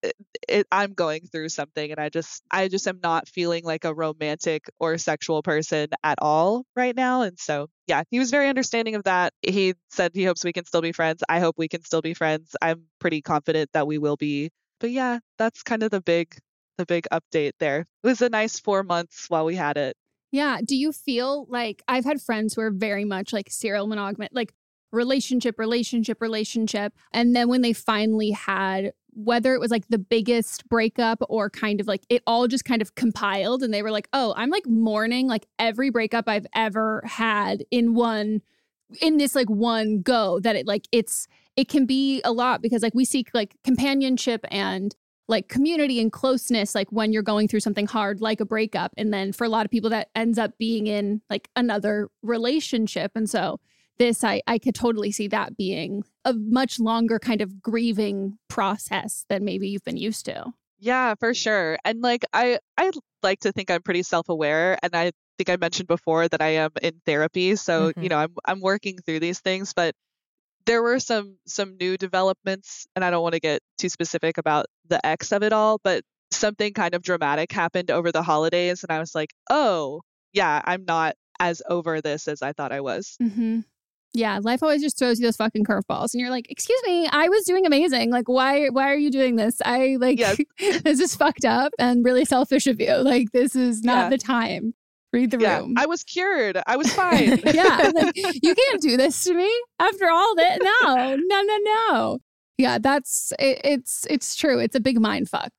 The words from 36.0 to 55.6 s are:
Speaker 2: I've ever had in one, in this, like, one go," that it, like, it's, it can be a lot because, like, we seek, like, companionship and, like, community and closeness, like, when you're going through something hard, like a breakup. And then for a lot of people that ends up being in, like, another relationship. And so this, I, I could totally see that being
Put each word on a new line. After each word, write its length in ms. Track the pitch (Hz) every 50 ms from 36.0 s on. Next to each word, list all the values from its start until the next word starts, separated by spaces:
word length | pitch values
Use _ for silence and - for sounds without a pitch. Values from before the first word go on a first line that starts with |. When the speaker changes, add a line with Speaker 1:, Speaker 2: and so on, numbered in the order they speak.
| 220 214 - 233 220
Speaker 2:
I've 180 | 226 214 208 208 - -
ever 480 | 220 226 220 190 220 220 220 220 214 220
had 580 | 226 - - 226 226 214 208 202 185 196 214 220 _
in 220 | - 247 233 233 226
one, 460 | 240 240 233 220 214 208 214 214 214 _ _ _ _ _ _ _ _ _ _ - -
in 160 | - 320 311
this, 160 | 294 285 269 -
like, 160 | 285 240 196
one 520 | 220 202 226 233 226 226 220 214 214 202
go," 380 | 175 - 254 233 220 190 180 190
that 160 | 190 233 214
it, 100 | 185 -
like, 200 | - 202 208 - -
it's, 360 | - 233 220 - - - - _ _ _ _ _ _
it 140 | - 269 -
can 160 | - 294 269
be 360 | 226 262 269 277 269 269 - -
a 80 | - 233
lot 280 | 233 240 254 247 -
because, 220 | 175 226 240 226 214
like, 100 | 226 -
we 120 | 240 262
seek, 240 | - - 269 233 - -
like, 220 | 240 208 - _ _ _
companionship 840 | - 254 240 254 277 277 277 269 262 262 240 - 262 233 220 - -
and, 440 | - 196 196 190 185 185 190 202 - _ _ _ _ _ _ -
like, 200 | - 208 - _
community 500 | - 247 277 311 339 320 294 285 262 240
and 120 | 226 226 -
closeness, 600 | - - 262 262 240 - - 240 220 202 208 -
like, 160 | 208 196 -
when 200 | 208 220 220 214
you're 100 | 220 214 208
going 240 | - 214 208 214 208
through 100 | - 214
something 280 | - 220 202 208 202
hard, 340 | 202 - 220 208 196 208 190
like 180 | 220 220 220 -
a 60 | 220
breakup. 480 | 190 220 214 214 214 - 185 165 - _
And 180 | - - 214 208
then 200 | 196 190 196 196
for 100 | - 233
a 60 | 226
lot 160 | 220 226 226
of 60 | 208
people 180 | - 233 208 226
that 200 | 226 220 - _ _
ends 220 | 226 226 233 226 226
up 180 | 220 208 -
being 300 | _ 226 220 226 214 214
in, 340 | 214 208 208 202 202 208 214 _ _
like, 200 | 202 202 _ - _
another 500 | 254 247 240 208 208 196 208 208 208 208 - _ _
relationship. 880 | - 214 240 226 226 240 285 311 294 - - 226 220 208 - - 160 196 _
And 140 | 226 220 202
so 300 | - 214 180 180 160 - _ _ _ _ _ _ _ _
this, 240 | 240 240 226 - -
I, 180 | 220 196 202 -
I 100 | - 233
could 180 | 220 - 254 214
totally 360 | - - 240 226 214 208 208
see 160 | 202 - 208 202
that 280 | - 214 196 - -
being 460 | -